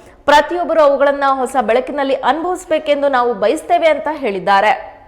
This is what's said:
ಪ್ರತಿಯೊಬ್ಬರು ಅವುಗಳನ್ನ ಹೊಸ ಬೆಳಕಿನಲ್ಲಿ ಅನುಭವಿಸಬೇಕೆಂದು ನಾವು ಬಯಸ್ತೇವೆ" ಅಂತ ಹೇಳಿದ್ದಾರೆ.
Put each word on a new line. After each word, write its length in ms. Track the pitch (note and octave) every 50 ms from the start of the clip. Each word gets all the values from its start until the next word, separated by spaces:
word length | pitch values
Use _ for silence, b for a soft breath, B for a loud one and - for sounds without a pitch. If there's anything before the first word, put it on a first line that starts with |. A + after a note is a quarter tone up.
| B B B B -
ಪ್ರತಿಯೊಬ್ಬರು 560 | C#4 C#4+ D4+ D4 - E4 F4+ F4 C4+ D#4+ D#4+
ಅವುಗಳನ್ನ 440 | D4 C#4+ C#4 B3+ C#4+ C#4+ C#4 C#4+ C4+ C4+
ಹೊಸ 260 | C4+ C4+ B3 A#3+ - B3
ಬೆಳಕಿನಲ್ಲಿ 520 | A3+ G#3+ A3+ B3+ B3+ - C4+ C#4+ C#4 C4+ C4+
ಅನುಭವಿಸಬೇಕೆಂದು 920 | - - A#3+ C4 D#4+ D#4+ F4+ F#4 D#4+ - - D#4+ D#4 - D4 D4 C#4 C#4 C#4+
ನಾವು 260 | C4+ B3 B3 A#3+ A#3
ಬಯಸ್ತೇವೆ" 540 | F#3+ G#3 A3 D4 D#4 - - F4 E4+ E4+ D#4
ಅಂತ 200 | D4+ C#4+ - -
ಹೇಳಿದ್ದಾರೆ. 920 | A3 C#4 C4+ G#3+ G3 F#3 F3 G3 G3 G3 G#3 G#3+ - - - - - - -